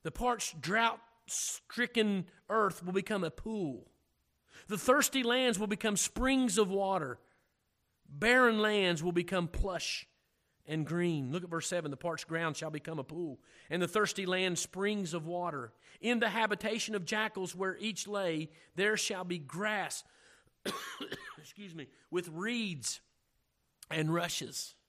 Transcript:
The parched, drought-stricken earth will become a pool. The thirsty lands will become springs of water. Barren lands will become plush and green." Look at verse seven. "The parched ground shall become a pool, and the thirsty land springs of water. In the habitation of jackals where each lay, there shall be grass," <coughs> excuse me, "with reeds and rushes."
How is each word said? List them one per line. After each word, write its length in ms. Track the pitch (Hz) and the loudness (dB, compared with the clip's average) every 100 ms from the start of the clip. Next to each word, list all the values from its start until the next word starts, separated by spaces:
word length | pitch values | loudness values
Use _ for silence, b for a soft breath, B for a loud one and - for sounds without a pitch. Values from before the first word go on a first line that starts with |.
The 80 | 160 | -8
parched, 500 | - 240 233 - 165 | -2 0 0 -4 -6
drought-stricken 1700 | 139 214 233 226 - _ - - - - _ - 240 240 214 196 170 B - | 0 2 2 0 -12 _ -8 -6 -4 -8 _ -2 2 4 4 2 -2 B -2
earth 360 | 220 202 160 | 2 2 0
will 100 | 175 | -2
become 300 | 185 185 208 | -2 0 -2
a 80 | 165 | -2
pool. 600 | - - 214 165 117 - _ _ _ _ _ B B - | -4 -6 -4 -4 -6 -14 _ _ _ _ _ B B -8
The 100 | 202 | -2
thirsty 460 | - 277 - 269 | 6 6 6 2
lands 360 | 233 247 254 196 | 2 4 4 2
will 80 | 208 | 0
become 300 | 214 220 208 | 0 2 2
springs 600 | - - 254 269 254 185 | 0 2 4 6 4 4
of 120 | 196 | 4
water. 500 | 196 190 190 139 - b b b b _ _ _ _ - | 2 2 0 -2 -8 b b b b _ _ _ _ -18
Barren 520 | 143 220 247 247 220 | 0 4 8 8 6
lands 440 | 214 208 185 147 | 4 4 4 2
will 80 | 175 | 2
become 360 | 175 175 190 170 | 0 0 0 0
plush 600 | - 196 170 - - - _ _ _ _ _ - | 0 -2 -2 -4 -6 -10 _ _ _ _ _ -4
and 200 | 160 147 | -2 0
green." 440 | 170 175 156 127 | 2 2 2 -2
Look 120 | 170 | -4
at 60 | 175 | -4
verse 180 | 165 - | -4 -2
seven. 240 | 175 151 | -2 -2
"The 60 | 135 | -6
parched 300 | 170 160 - | -6 -6 -4
ground 300 | 165 165 151 | -2 -2 -2
shall 140 | 160 | -6
become 260 | 151 165 160 | -6 -6 -8
a 60 | |
pool, 360 | 131 156 170 127 B B B | -6 -6 -6 -8 B B B
and 120 | 175 | -2
the 60 | 175 | 2
thirsty 380 | 214 208 - 185 | 2 2 0 0
land 320 | 185 185 170 | 2 2 0
springs 560 | - 185 202 208 180 | -4 -2 -2 0 -2
of 140 | 165 156 | -4 -4
water. 460 | 175 175 147 117 _ B B | -4 -4 -6 -10 _ B B
In 200 | 214 240 | 0 2
the 100 | 226 | 2
habitation 680 | 208 214 202 214 220 - 208 | 2 0 0 0 -2 -2 -4
of 100 | 165 | -2
jackals 480 | 214 214 196 185 | -2 -2 -4 -6
where 240 | 175 190 180 | -4 -4 -2
each 300 | 214 190 - | -6 -6 -4
lay, 420 | 208 185 160 156 B B 165 | -2 0 -2 -6 B B 0
there 220 | 202 214 | 0 2
shall 260 | - 190 | -2 -4
be 140 | 180 175 | -4 -6
grass," 680 | 135 156 214 208 156 - - b b b b _ - | -6 -4 -2 -2 -4 -8 -12 b b b b _ -8
<coughs> 720 | 1077 - - - - - - | -8 -10 -12 -10 -10 -14 -18
excuse 380 | 151 - 202 165 | -20 -18 -14 -14
me, 120 | 131 b b | -14 b b
"with 200 | 175 175 | -4 -4
reeds 720 | 156 208 240 214 151 110 - _ _ _ _ _ _ _ _ - | -6 -4 -2 -2 -4 -6 -8 _ _ _ _ _ _ _ _ -6
and 220 | 160 156 | -2 0
rushes." 640 | 170 170 - 123 127 - - | 0 -2 -4 -6 -8 -10 -14